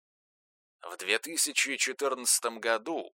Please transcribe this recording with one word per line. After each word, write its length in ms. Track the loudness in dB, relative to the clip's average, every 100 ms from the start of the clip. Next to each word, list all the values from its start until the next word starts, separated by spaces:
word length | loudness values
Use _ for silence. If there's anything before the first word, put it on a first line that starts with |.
| _ _ _ _ _ _ _ _
В 160 | -12 -8
две 200 | 0 0
тысячи 600 | 0 -2 0 2 0 0
четырнадцатом 840 | -2 0 -2 0 2 2 2 -2
году 520 | 0 0 0 -6 -6